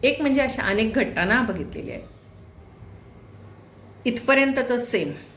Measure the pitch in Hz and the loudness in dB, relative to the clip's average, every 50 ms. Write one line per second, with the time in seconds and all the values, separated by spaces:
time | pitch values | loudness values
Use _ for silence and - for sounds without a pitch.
0 | 226 269 285 - 302 285 262 277 269 247 - - - - 196 208 220 220 208 269 | 2 2 2 2 0 2 2 2 2 0 0 -2 -2 0 2 2 2 2 2 0
1 | 208 - - - 175 190 220 254 247 220 185 170 143 - - - - - 123 - | 0 0 0 -2 2 2 2 2 2 0 -2 -6 -6 -8 -10 -10 -10 -10 -12 -12
2 | - - - - - - - - - - - - - - - - - - - - | -14 -16 -20 -20 -20 -20 -20 -20 -20 -20 -20 -20 -20 -20 -20 -20 -20 -20 -20 -20
3 | - - - - - - - - - - - - - - - - - - - - | -20 -20 -20 -20 -20 -20 -20 -20 -20 -20 -20 -20 -20 -20 -20 -20 -20 -20 -20 -4
4 | - 247 233 233 - - 269 269 269 269 262 262 254 254 247 240 240 - - 190 | -4 -2 -2 -2 2 2 4 4 4 2 2 0 0 0 0 2 2 2 2 0
5 | 160 143 139 - - - - | 0 -2 -8 -10 -14 -20 -20